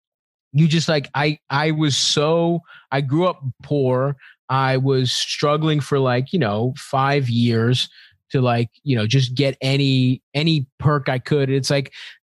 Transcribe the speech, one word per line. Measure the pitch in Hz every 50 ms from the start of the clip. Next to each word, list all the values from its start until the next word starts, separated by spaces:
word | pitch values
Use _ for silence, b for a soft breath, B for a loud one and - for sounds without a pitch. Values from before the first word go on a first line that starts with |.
| _ _ _ _ _ _ _ _ _ _ -
you | 147 165 156
just, | 160 165 135 -
like, | 160 147 135 - -
I, | 135 147 151 151 - _ -
I | 135 143 151 160 156
was | 151 156 147 131
so, | - - - - 156 147 156 165 170 170 170 170 165 - B B B B B
I | 135 143 147
grew | 127 143 165 180
up | 180 165 - 139 127 - - -
poor. | - 151 143 131 127 127 127 135 139 139 B B B B B _ -
I | 131 135 135 131 131 131
was | 131 139 135 131 127 123 -
struggling | - - - - - 151 147 147 151 156 160 151 147
for, | 131 - 147 135
like, | 135 127 120 123 131 - -
you | 180
know, | 127 101 101 107 117 131 131 -
five | - - - 135 135 139 143 147 131 117
years | 117 117 120 120 113 113 113 120 127 127 - - B B B B B B _ _
to, | - 135
like, | 123 123 120 117 117 - _ - -
you | 143 127
know, | 113 107
just | 110 131 139 131 123 127
get | 127 139 135 135 -
any, | 127 131 135 139 139 135 135 131 127 127 127 - _ _ -
any | 143 156 165 160 147 131 - _ -
perk | - 156 147 143 135 143
I | 131 127
could. | - - 151 143 139 131
It's | 135 139 131 -
like, | 143 139 135 - B B B B B B